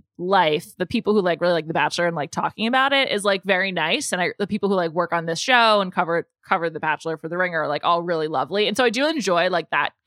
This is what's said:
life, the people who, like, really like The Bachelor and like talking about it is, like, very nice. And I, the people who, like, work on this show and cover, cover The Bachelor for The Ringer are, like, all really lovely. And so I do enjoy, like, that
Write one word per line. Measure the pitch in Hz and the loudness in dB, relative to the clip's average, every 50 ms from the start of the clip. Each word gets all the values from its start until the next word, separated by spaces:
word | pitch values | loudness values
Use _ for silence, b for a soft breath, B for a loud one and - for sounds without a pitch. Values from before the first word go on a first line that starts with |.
| - _ _ | -10 _ _
life, | - 175 185 196 190 170 156 151 165 - - - - | -8 -2 2 4 4 4 4 2 0 -2 -6 -8 -6
the | 180 | -4
people | - - 233 - 196 214 | -2 -2 -2 0 2 2
who, | 214 | 2
like, | 180 180 165 - | 2 0 0 0
really | 170 180 175 | 0 0 0
like | 165 156 | 0 -2
The | 160 160 | -2 0
Bachelor | 170 147 151 - - 175 | 0 0 0 0 0 -2
and | 175 170 | 0 -2
like | 160 143 151 | -2 -6 -6
talking | - - - 160 - - 214 | -4 -4 -4 -4 -4 -4 -2
about | 226 254 262 262 269 | 0 0 0 2 2
it | 277 277 269 - | 2 0 0 0
is, | - 208 190 | -2 -2 0
like, | 208 196 190 196 | 0 0 0 0
very | 190 196 180 190 196 | 0 0 0 0 -2
nice. | 185 170 156 160 175 - - - | -2 -2 0 0 0 -2 -2 -4
And | - 180 | -2 -2
I, | 180 151 - - | -2 -2 -2 -4
the | 202 | -4
people | - 202 208 - | -4 -2 -2 0
who, | 196 202 | 0 2
like, | 185 170 165 151 | 0 0 0 0
work | 175 175 165 180 | -2 -2 0 -2
on | 170 165 | -2 -2
this | 165 160 170 | -2 -4 -2
show | - - 254 240 233 220 214 208 | 0 2 4 4 6 6 4 2
and | 196 185 - | 0 0 -2
cover, | 196 180 160 170 170 - _ _ _ _ | -2 0 0 0 -2 -2 _ _ _ _
cover | - 196 175 165 165 | -2 0 0 0 -2
The | 160 - | -4 -4
Bachelor | - 156 151 143 - 165 160 | -2 -2 -2 -2 -4 -6 -8
for | 151 - 160 | -8 -8 -6
The | 170 | -2
Ringer | 175 185 180 170 160 | -2 -2 0 0 -2
are, | 151 | -2
like, | 143 147 151 - | -2 -2 0 0
all | - 170 175 | 2 2 2
really | 170 175 175 160 156 | 0 -2 -2 -2 -2
lovely. | 156 156 139 139 143 175 202 214 | -2 -2 -2 -2 -2 -2 0 0
And | 185 208 | 0 2
so | - 254 | 2 2
I | 240 | 2
do | 202 247 277 | 2 2 0
enjoy, | 311 330 294 190 190 175 170 170 185 | 0 0 -2 0 0 2 2 2 2
like, | 185 170 160 - | 0 -2 -2 -2
that | - 143 147 - - _ _ | 0 0 0 0 -4 _ _